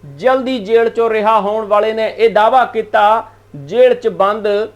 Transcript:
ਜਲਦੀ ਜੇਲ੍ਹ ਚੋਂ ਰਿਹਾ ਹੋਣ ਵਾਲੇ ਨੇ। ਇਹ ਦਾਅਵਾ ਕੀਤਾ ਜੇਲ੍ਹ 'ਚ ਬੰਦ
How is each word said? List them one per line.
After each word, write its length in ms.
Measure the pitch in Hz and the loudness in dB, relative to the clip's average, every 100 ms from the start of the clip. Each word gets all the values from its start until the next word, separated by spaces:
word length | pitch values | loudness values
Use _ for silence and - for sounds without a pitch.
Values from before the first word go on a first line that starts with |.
| 147 139 | -20 -4
ਜਲਦੀ 420 | 226 262 247 254 | 0 0 -2 -6
ਜੇਲ੍ਹ 320 | 190 226 226 | 0 2 2
ਚੋਂ 200 | 226 226 | 0 -2
ਰਿਹਾ 300 | 220 208 220 | 0 2 0
ਹੋਣ 240 | 202 214 214 | 0 -4 0
ਵਾਲੇ 260 | 208 214 | 0 0
ਨੇ। 220 | 220 220 - | -2 -4 0
ਇਹ 120 | 220 | 0
ਦਾਅਵਾ 340 | 196 220 254 | 2 2 2
ਕੀਤਾ 600 | 233 226 214 220 208 226 233 - _ 147 | 0 -4 -2 0 2 2 -2 -20 _ -20
ਜੇਲ੍ਹ 380 | 139 220 254 | -6 2 4
'ਚ 140 | 247 220 | 4 -4
ਬੰਦ 400 | 175 190 220 208 202 214 | -2 -2 0 -2 -2 -4